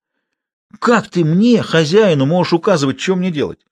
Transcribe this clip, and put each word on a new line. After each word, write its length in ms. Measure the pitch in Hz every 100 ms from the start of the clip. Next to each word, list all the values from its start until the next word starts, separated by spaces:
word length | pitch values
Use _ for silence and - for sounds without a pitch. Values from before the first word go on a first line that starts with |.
| _ _ _ _ _ _ _ -
Как 280 | 226 226 -
ты 160 | 175
мне, 380 | 156 170 240 214
хозяину, 640 | - 165 151 202 208 147 135
можешь 280 | 180 165
указывать, 460 | 170 208 170 139 131
что 160 | - 185
мне 160 | 185
делать? 280 | 151 95 - _